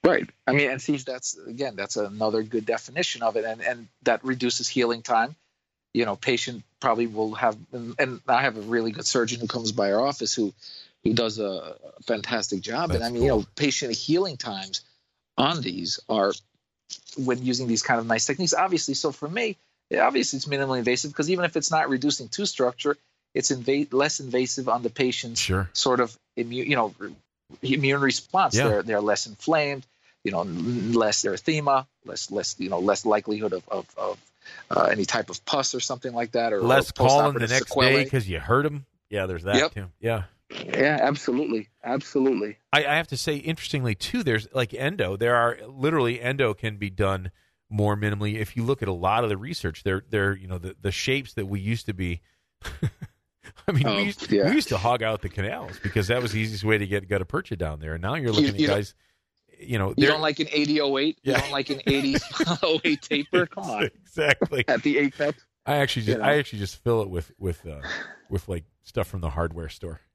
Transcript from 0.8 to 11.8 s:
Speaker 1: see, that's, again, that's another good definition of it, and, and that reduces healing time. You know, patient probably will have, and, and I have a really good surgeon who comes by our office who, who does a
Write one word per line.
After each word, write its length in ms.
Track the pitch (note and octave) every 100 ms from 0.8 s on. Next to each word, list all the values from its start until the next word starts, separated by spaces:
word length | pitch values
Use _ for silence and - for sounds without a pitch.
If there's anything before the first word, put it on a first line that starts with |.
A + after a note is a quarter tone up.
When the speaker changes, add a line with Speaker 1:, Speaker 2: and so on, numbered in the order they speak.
Speaker 1:
see, 160 | - C#3+
that's, 400 | C3 B2+ - -
again, 380 | E2 A#2 C#3 G2
that's 200 | G2+ -
another 440 | G2+ G#2 G#2+ A2
good 220 | G#2+ A2+ A2
definition 560 | A2+ - C3+ F3+ -
of 140 | A2+ A2
it, 80 | A2
and, 160 | A2+
and 260 | G#2+ A#2+ A2+ _
that 200 | A#2+ A2+
reduces 440 | C3 B2 B2 - -
healing 340 | - A#2+ A#2
time. 340 | A2+ A2+ B2 D#3+ _ _ _ _ _
You 120 | A#2 A2+
know, 100 | G2
patient 480 | - A#2+ - A#2+ - _
probably 280 | C3+ A2+ A#2
will 260 | G#2+ A2 G#2+
have, 220 | A#2+ A2 -
and, 220 | B2 A#2 A2+
and 220 | C3 A#2+ -
I 140 | A#2+
have 160 | C3+ A2
a 40 |
really 300 | G#2 A#2 A2+
good 140 | G#2+ A2+
surgeon 340 | C3 A2+ A#2
who 80 | A2+
comes 240 | B2 A2+
by 200 | A2 G2
our 140 | G2+ C3+
office 280 | C#3 A2 -
who, 180 | G#2 - - - - _
who 100 | -
does 260 | A2 A2+ G#2+
a 360 | G#2 F#2 E2 -